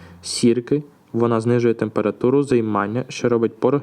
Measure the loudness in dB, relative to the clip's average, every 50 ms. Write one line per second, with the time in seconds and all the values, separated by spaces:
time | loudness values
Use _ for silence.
0 | -20 -20 -20 -16 -12 -10 -4 0 2 2 2 2 0 -2 -2 -4 -4 -6 -16 _
1 | _ _ -4 -2 0 0 0 0 0 2 2 2 2 2 0 0 -2 -4 -2 -2
2 | -2 -2 -2 0 0 2 2 2 2 2 0 0 0 0 -2 -2 -2 -2 -4 -6
3 | -6 -8 -6 -4 -2 0 0 2 0 0 -2 0 0 0 0 0